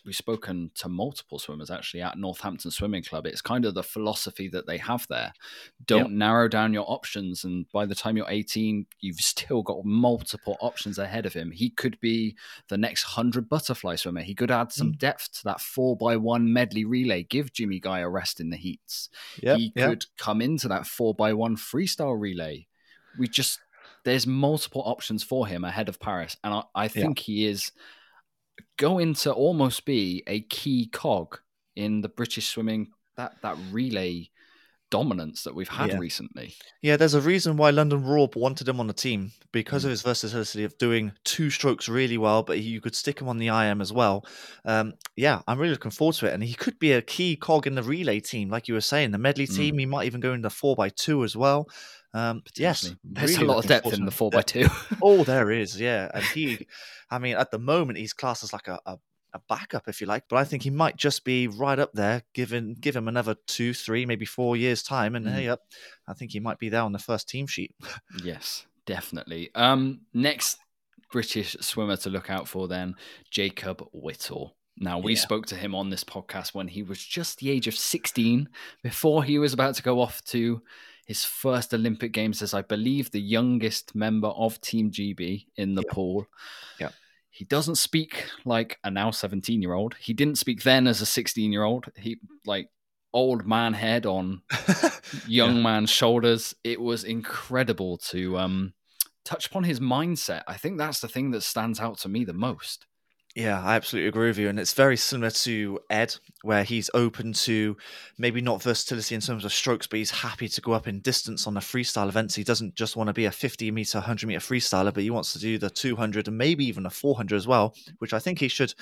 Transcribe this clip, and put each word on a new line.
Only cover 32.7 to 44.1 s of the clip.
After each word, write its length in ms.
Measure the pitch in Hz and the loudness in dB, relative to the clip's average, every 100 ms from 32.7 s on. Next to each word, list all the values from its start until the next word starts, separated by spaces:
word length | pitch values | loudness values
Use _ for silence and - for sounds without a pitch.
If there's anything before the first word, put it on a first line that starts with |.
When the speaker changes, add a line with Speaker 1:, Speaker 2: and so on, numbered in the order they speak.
| 110 107 _ _ - | -2 -4 _ _ -12
Speaker 1:
that, 200 | 123 - | -12 -8
that 140 | 104 80 92 | -8 -8 -4
relay 600 | 110 127 98 90 87 85 _ _ _ _ _ _ | -2 0 0 -2 -4 -10 _ _ _ _ _ _
dominance 520 | 107 143 92 78 - | 0 2 0 -4 -8
that 100 | - | -10
we've 140 | 76 92 | -8 -6
had 220 | - 104 | -2 -2
Speaker 2:
Yeah. 80 | 95 | -2
Speaker 1:
recently. 560 | 85 - 55 - - - - _ | -4 -6 -10 -14 -14 -16 -20 _
Speaker 2:
Yeah, 160 | 147 147 | 2 6
there's 180 | 160 | 6
a 60 | 143 | 6
reason 360 | 151 185 165 151 | 6 4 4 6
why 140 | 151 | 8
London 340 | 143 151 143 | 8 6 2
Raw 240 | 131 147 139 117 | 4 6 4 4
wanted 320 | 131 135 131 | 0 0 -2
him 100 | 127 | -2
on 60 | 110 | -2
the 60 | |
team, 400 | - 127 107 95 - _ | -2 -2 -2 -4 -10 _
because 340 | 117 - 143 | -2 0 0
of 40 | 135 | 0
Speaker 1:
Mm. 40 | |
Speaker 2:
his 100 | 113 | 0
versatility 640 | 123 120 107 117 107 104 | 0 0 -2 -4 -4 -2
of 140 | 104 - | -4 0
doing 340 | 120 117 107 - | 2 4 0 -4
two 260 | - - 147 | -4 0 0
strokes 380 | - 139 113 - | 2 2 0 0
really 300 | 123 127 117 | 0 2 2
well, 240 | 107 110 | 6 6
but 160 | 110 85 | 4 0
he, 60 | |
you 160 | 110 113 | -2 -4
could 140 | 117 | -4
stick 260 | - 143 - | -4 -4 -4
him 80 | 131 | -4
on 100 | 117 | -2
the 100 | 113 | 2
I 160 | 110 107 | 4 4
M 140 | 101 | 2
as 120 | 95 | 0
well. 320 | 120 107 | 4 4